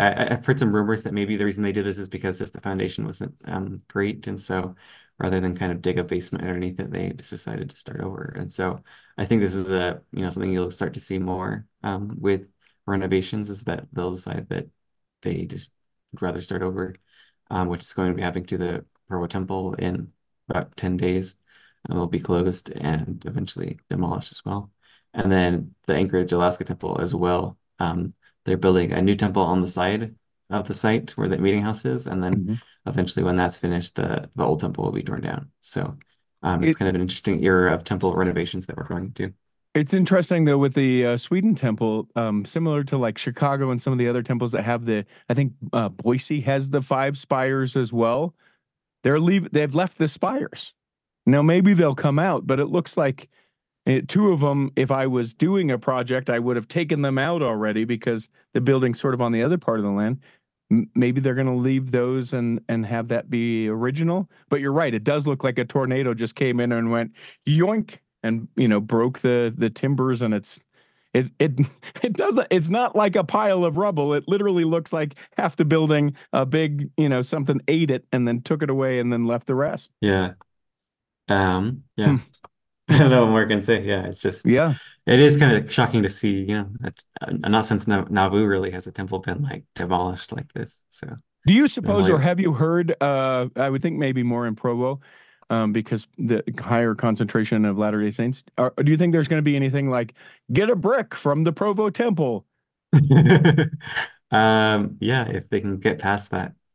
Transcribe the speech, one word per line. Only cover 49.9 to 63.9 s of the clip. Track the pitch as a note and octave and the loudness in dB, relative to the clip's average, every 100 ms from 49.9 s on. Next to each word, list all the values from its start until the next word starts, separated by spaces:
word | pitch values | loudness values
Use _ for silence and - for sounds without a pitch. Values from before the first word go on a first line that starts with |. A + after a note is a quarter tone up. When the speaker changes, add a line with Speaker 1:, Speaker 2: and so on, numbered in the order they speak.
| - | 0
Speaker 2:
the | D#3 | -2
spires. | - F#3+ C4+ - - - _ _ _ _ _ - | 0 -2 -2 -6 -10 -16 _ _ _ _ _ 2
Now, | C#3+ | 4
maybe | D3+ F3+ F#3+ | 6 6 6
they'll | F3+ D#3 C3+ | 6 4 2
come | D3+ C#3+ | 0 2
out, | F#3 D3+ - | 2 0 0
but | C3 | 0
it | C#3+ | 0
looks | F3 - - | -2 -2 0
like, | C#3+ B2+ - _ _ _ _ _ - | 0 -2 -12 _ _ _ _ _ 0
eh, | C3 - | 0 2
two | G3+ G#3 | 2 4
of | E3 | 4
'em, | C#3+ C#3 C3+ C3+ | 2 0 -2 0
if | C3 | 0
I | C3+ C3+ | 0 0
was | B2+ A#2 | 0 -2
doing | - E3 G3 D#3+ | 0 2 2 2
a | B2 | 0
project, | - B2+ A#2+ B2+ B2+ | -2 -2 0 -2 -2
I | A#2+ | -2
would | A#2+ A#2+ | 0 -2
have | A2 | -2
taken | E3+ D#3 D#3 | -4 -2 0
them | C#3 C3 | 0 0
out | D3 E3+ | 0 0
already | C3 G#2+ G#2+ G#2+ A2+ | 0 0 0 0 -2
because | A#2 A#2+ A2+ - _ _ | -2 -2 -4 -6 _ _
the | C3 | -2
building's | B2 C3 B2+ A#2+ | 2 2 2 0
sort | C#3 B2 | -2 -2
of | |
on | A#2+ | 0
the | A2+ | 0
other | C3 F3 | 0 0
part | - A2+ | -2 -2
of | G2+ | 0
the | |
land. | G2+ G#2+ C3+ _ _ _ _ - | 0 -2 -4 _ _ _ _ 0
M-, | A#2 - A#2+ | 0 2 0
maybe | B2 B2+ | 2 2
they're | C3+ B2 | 0 0
gonna | C3 B2 | 0 0
leave | B2+ C3 C3 | 0 0 0
those | B2 B2 C3 B2 | 0 0 0 -2
and, | B2+ A#2+ A2+ - | -2 -2 -2 -2
and | A2+ A2 | -4 -2
have | A#2 A#2 | -4 -2
that | A#2 - | -4 -2
be | A#2+ A#2 A2+ A2 | -2 0 0 -2
original. | A2 B2 | -2 -2